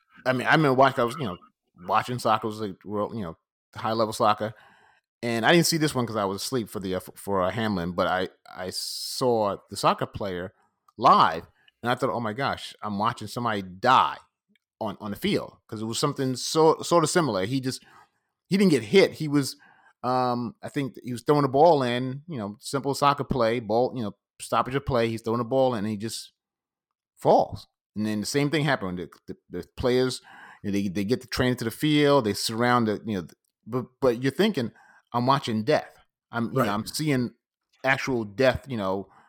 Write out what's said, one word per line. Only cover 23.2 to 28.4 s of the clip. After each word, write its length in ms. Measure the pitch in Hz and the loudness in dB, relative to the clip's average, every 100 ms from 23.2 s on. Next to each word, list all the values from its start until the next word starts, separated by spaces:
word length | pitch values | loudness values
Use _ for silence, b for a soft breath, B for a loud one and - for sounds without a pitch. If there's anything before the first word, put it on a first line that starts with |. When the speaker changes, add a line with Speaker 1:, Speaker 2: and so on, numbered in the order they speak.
Speaker 1:
play, 360 | 127 131 113 120 | 0 0 2 0
ball, 340 | 104 113 123 123 | 0 0 0 -2
you 80 | |
know, 120 | 101 - _ - | -6 -8 _ -20
stoppage 340 | - 113 123 135 | -2 -2 0 -2
of 100 | 139 | 0
play. 220 | 123 117 | 0 0
He's 140 | 113 | -2
throwing 160 | 113 117 | -2 -2
the 80 | 117 | 0
ball 300 | 131 131 113 | 2 2 0
in 100 | 107 | -4
and 60 | |
he 60 | 104 | -4
just 360 | 110 - - _ _ _ _ _ _ _ _ _ | -8 -10 -14 _ _ _ _ _ _ _ _ _
falls. 500 | 139 175 - - - _ _ 101 | 2 4 2 -6 -16 _ _ -6
And 100 | 107 | -4
then 140 | 107 | -4
the 60 | 101 | -2
same 240 | 143 | -2